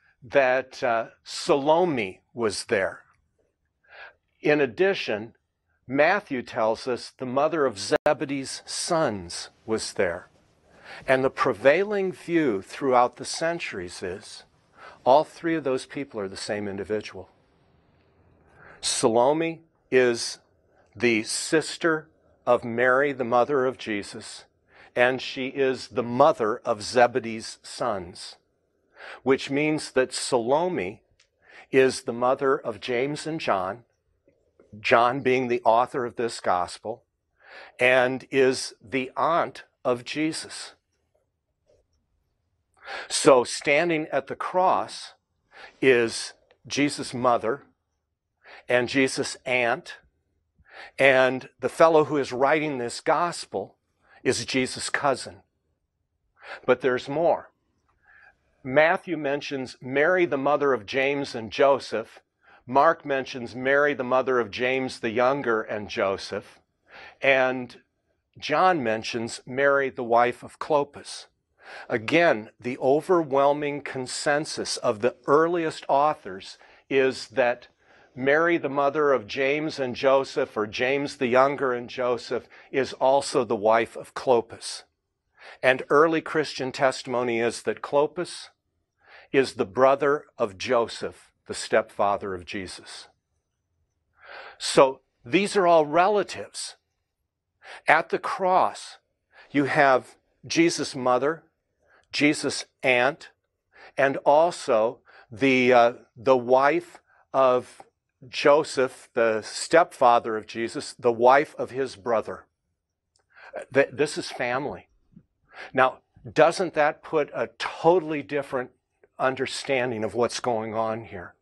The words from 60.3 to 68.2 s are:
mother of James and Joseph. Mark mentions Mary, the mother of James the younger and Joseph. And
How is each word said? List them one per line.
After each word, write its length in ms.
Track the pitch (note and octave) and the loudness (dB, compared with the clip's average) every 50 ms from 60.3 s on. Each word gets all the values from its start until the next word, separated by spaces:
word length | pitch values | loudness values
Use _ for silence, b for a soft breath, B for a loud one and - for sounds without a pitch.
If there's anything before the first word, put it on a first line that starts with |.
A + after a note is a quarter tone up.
| C#3+ | 0
mother 380 | C3+ C3+ C#3+ D3 C#3+ C#3+ C#3 B2+ | -2 0 0 0 2 2 2 0
of 140 | A2+ G2+ | 0 -2
James 480 | - A#2+ C3+ C3+ C#3 C#3+ C#3 C#3 - - | -4 -2 -2 0 0 -2 -2 -4 -6 -8
and 160 | A#2 A2 G#2 | -10 -10 -6
Joseph. 720 | - C#3+ C#3 C#3 C#3 A#2 - - A#2+ G#2 A#2 - - - _ _ _ b b b b b b | 0 2 4 4 4 2 -2 -6 -6 -6 -6 -8 -14 -20 _ _ _ b b b b b b
Mark 400 | A#2+ B2+ C3+ D3 E3 E3 - - | 0 2 4 4 4 4 0 -2
mentions 500 | C#3+ C#3 C3+ B2 - - B2+ A#2 A#2 A2+ | -4 -4 -4 -4 -6 -10 -10 -10 -10 -8
Mary, 380 | B2+ B2+ C3+ C#3 C#3+ D3 D3 C#3 | -4 0 2 2 2 2 2 0
the 100 | B2 B2 | -2 -2
mother 360 | B2 C3 C3 B2 C3 C3 A#2+ | 0 0 0 0 0 0 0
of 100 | A2+ G2 | 0 -2
James 500 | F2 G2+ B2 B2+ C3 C3 C3 B2+ - - | -4 -4 -2 -2 -2 -2 -4 -6 -8 -6
the 120 | - A#2 | -6 -4
younger 500 | G#2 B2 B2 C3 C#3 C#3+ C3 A#2+ A2+ A2 | 0 0 2 2 0 0 0 0 -2 -2
and 280 | A2 - - G#2 G#2 F#2+ | -2 -4 -8 -8 -8 -6
Joseph. 720 | - A#2+ G2+ G2 G2 F#2 - - G2 G#2 - - - _ _ _ _ _ _ B B B B B B B | -2 -2 0 0 0 -4 -6 -8 -10 -10 -10 -12 -20 _ _ _ _ _ _ B B B B B B B
And 560 | - C3+ C3+ C3 B2+ B2+ C3 C3 B2 - - - _ _ _ _ _ _ _ _ | 0 2 2 4 2 0 0 -4 -8 -12 -16 -20 _ _ _ _ _ _ _ _